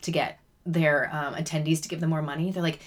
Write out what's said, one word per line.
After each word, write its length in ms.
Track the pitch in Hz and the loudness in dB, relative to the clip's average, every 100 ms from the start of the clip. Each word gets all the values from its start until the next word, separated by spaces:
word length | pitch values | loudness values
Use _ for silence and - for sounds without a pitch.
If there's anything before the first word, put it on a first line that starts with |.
to 80 | - | -2
get 280 | 156 123 - _ _ 180 | 0 0 -4 _ _ -2
their, 440 | 165 156 147 - | 4 4 4 2
um, 200 | 156 143 - | -4 -4 -6
attendees 460 | 160 160 151 160 | -4 -2 2 0
to 80 | - | 0
give 100 | 165 | -4
them 100 | 160 | 0
more 120 | 156 | 0
money. 300 | 151 151 180 | -2 -2 -2
They're 120 | 185 | 0
like, 160 | 165 156 | -2 -4